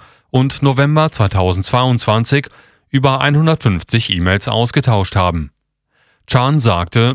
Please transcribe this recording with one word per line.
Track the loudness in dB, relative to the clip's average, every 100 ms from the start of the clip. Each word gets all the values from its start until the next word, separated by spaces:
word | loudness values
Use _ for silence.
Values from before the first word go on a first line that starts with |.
| -20 _ _
und | 0 0 0
November | 0 2 2 2 0
zweitausendzweiundzwanzig | 0 -2 0 0 0 -2 0 0 0 0 0 0 -2 -4 -14 _ _ _
über | 0 0 0
einhundertfünfzig | 2 2 2 0 0 -2 -2 -4 -2
E-Mails | -2 0 -2 -2
ausgetauscht | -2 0 0 0 0 0
haben. | 0 0 -2 -8 -14 _ _ _ _ _ _ _
Chan | 0 2 2
sagte, | 2 0 -2 0 0